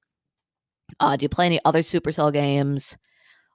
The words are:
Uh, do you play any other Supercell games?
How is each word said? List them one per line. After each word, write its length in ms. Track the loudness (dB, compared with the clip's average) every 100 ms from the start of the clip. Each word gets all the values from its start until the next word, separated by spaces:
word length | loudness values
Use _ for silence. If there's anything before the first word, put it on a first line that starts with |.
| _ _ _ _ _ _ _ _ -18 -2
Uh, 160 | 0 0
do 80 |
you 60 | -2
play 160 | 0 0
any 120 | 2
other 160 | 2 2
Supercell 520 | 2 -2 -2 0 0
games? 640 | 2 0 0 0 -4 -8 -16 _ _ _ _ _